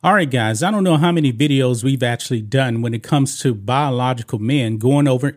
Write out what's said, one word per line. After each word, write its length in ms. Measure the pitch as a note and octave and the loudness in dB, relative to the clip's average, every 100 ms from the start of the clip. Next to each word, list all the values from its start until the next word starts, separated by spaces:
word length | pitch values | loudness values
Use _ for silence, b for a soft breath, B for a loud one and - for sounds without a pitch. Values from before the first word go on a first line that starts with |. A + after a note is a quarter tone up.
| D#3+ | 2
All 80 | |
right, 160 | G3+ D#3 | 2 2
guys, 320 | B2 A2 A2 | 0 0 0
I 80 | F3 | 0
don't 140 | G#3+ | 0
know 140 | F#3+ D#3 | 2 4
how 160 | F3 | 2
many 180 | E3+ C#3+ | 2 0
videos 500 | A2+ D3 C3+ B2+ A#2+ | 0 0 2 2 0
we've 220 | B2 C3+ | 0 0
actually 380 | A#2+ A#2+ - A#2+ | -2 -4 -4 -6
done 400 | G#2+ C3+ C3 A2+ | -2 0 0 -2
when 120 | A#2+ | -4
it 100 | A#2 | -6
comes 360 | - D3 C#3 - | -2 0 0 -2
to 140 | C#3 | -4
biological 840 | A2 G2+ C3 D3 B2 B2+ B2 A#2 A2 | -4 -2 0 0 0 -2 -4 -6 -6
men 400 | G#2+ C#3+ A2+ A2+ | -2 -2 -2 0
going 300 | A#2 C#3+ C#3+ | 2 2 2
over 220 | B2+ C#3 | 2 -2